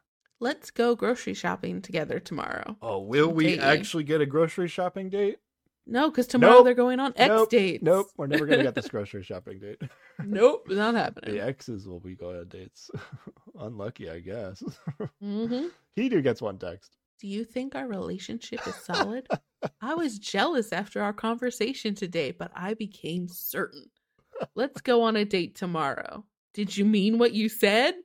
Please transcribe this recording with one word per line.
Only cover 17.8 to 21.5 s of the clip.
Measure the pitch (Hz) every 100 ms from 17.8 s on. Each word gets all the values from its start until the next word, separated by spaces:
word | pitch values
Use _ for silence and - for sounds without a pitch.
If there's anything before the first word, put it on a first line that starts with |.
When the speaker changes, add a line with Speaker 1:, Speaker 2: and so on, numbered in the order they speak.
| 254
Speaker 1:
relationship | 190 180 185 - 233 - - -
is | -
solid? | - 175 202 254 -
Speaker 2:
<laughs> | - _ _ 175 _
Speaker 1:
I | 240
was | 320 302 202
jealous | - 196 302 277 214
after | 175 208 202
our | 208
conversation | 208 220 233 247